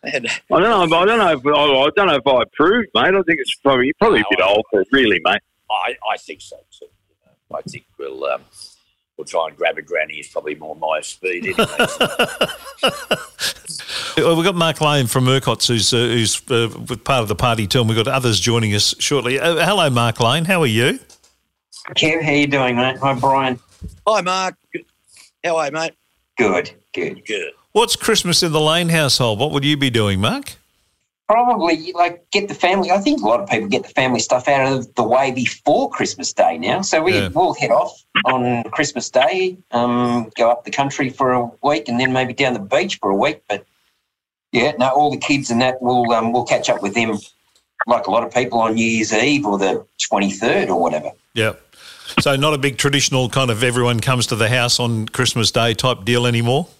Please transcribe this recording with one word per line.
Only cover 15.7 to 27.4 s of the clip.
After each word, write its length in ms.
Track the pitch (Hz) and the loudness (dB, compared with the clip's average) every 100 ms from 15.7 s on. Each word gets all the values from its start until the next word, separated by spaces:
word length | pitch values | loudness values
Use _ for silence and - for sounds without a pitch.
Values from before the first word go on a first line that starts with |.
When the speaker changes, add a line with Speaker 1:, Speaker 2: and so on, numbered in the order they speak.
| 117 98 | 0 2
Speaker 3:
uh, 20 | 120 | 0
who's, 460 | 120 117 107 - - | 2 0 0 -2 -2
uh, 180 | 120 113 - 113 | 0 0 -4 -10
with 140 | 117 | -10
part 200 | - 135 | 0 0
of 60 | 110 | 0
the 60 | |
party 320 | - 123 113 101 | 0 0 0 0
too, 140 | 135 | 0
and 80 | 110 | 2
we've 80 | 110 | 2
got 100 | 110 | 0
others 300 | 131 123 101 | 0 0 0
joining 360 | 117 117 110 | 0 0 0
us 200 | 104 - - | 0 0 -2
shortly. 420 | - 143 120 131 | -2 0 0 0
Uh, 240 | 165 165 | 0 2
hello, 240 | 165 202 156 | 2 2 2
Mark 320 | 120 117 - | 2 0 2
Lane. 240 | 117 143 | 2 2
How 160 | 170 185 | 0 2
are 60 | 151 | 2
you? 320 | 107 127 262 - - _ _ _ _ _ - - | 2 2 0 -10 -20 _ _ _ _ _ -20 -8
Speaker 4:
Kev, 320 | - 160 160 | -2 0 0
how 80 | 151 | 0
you 140 | 143 143 | 0 0
doing, 300 | 139 127 120 | 0 0 0
mate? 220 | 127 131 | -2 0
Hi, 160 | 139 | -2
Brian. 440 | 131 135 135 131 123 _ _ - - - | 0 2 2 0 -6 _ _ -18 -6 0
Speaker 1:
Hi, 140 | 214 | 0
Mark. 360 | 180 185 185 180 _ 165 - _ _ - - _ | 0 -2 -4 -8 _ -16 -16 _ _ -20 -20 _
How 140 | 175 160 | -2 -2
are 100 | 147 | -2
you, 60 | |
mate? 200 | 151 160 _ _ _ _ - | -4 -8 _ _ _ _ -2
Speaker 4:
Good, 360 | 120 87 - - _ | 0 0 -4 -12 _
good. 320 | - 82 - | -8 -8 -8
Speaker 1:
Good. 280 | - 104 | -8 -8